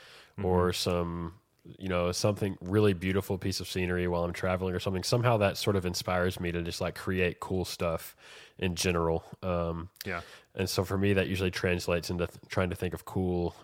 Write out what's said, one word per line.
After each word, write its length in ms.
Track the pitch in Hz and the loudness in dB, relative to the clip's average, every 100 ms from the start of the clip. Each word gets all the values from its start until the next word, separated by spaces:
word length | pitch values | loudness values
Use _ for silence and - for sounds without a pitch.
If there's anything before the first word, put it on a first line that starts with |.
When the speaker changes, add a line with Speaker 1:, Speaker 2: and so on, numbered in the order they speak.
| - - - - | -20 -20 -18 -4
Speaker 1:
or 280 | 92 90 90 | 2 4 4
Speaker 2:
Mm-hmm. 20 | 90 | 2
Speaker 1:
some, 580 | 98 87 87 85 82 95 _ _ - - | 0 0 0 -4 -8 -10 _ _ -20 -10
you 120 | 92 | -2
know, 220 | 90 87 | 0 0
something 440 | 90 107 101 101 - | 2 0 2 -2 -4
really 320 | 90 104 104 | 2 4 6
beautiful 440 | 87 92 95 - 95 | 4 2 0 0 -4
piece 220 | 98 90 | -2 -4
of 80 | 90 | -4
scenery 400 | 95 90 90 90 | -2 0 2 2
while 160 | 87 | 0
I'm 80 | 87 | 0
traveling 400 | - 92 92 92 | -2 0 0 0
or 60 | 90 | -2
something, 240 | 101 92 | -2 -2
somehow 320 | - 123 120 113 | 0 2 4 4
that 200 | 98 - | 4 2
sort 180 | - 101 | 0 2
of 100 | 90 | 0
inspires 540 | 90 - 90 90 - | -4 0 2 2 0
me 140 | 87 | -2
to 80 | 85 | -2
just, 180 | 85 - | -4 -4
like, 160 | 90 - | -4 -4
create 460 | - 92 90 - | -4 0 0 0
cool 240 | - 95 87 | -4 -2 -2
stuff 500 | - 87 82 - - - - - - | -2 -2 -2 -6 -18 -20 -20 -18 -4
in 180 | 95 85 | -4 0
general. 500 | 92 85 82 80 - - | 2 2 2 0 -4 -8
Um, 460 | 92 87 85 85 85 - 101 | -2 -2 -2 -4 -8 -12 -8
Speaker 2:
Yeah. 160 | 87 - - _ - | -8 -10 -20 _ -4
Speaker 1:
and 140 | 92 | -2
so 160 | - 92 | 0 0
for 120 | 98 | 2
me, 140 | 101 | 4
that 140 | 95 85 | 4 2
usually 240 | 92 95 | 0 0
translates 580 | - 92 90 - 87 - | 0 0 0 0 -2 0
into 180 | 87 85 | -2 -4
th-, 120 | - - | -6 -6
trying 220 | - 90 | -2 0
to 60 | 90 | -2
think 160 | 90 | -6
of 100 | - | -6
cool, 520 | - - 92 87 85 - | -6 -2 0 0 -2 -4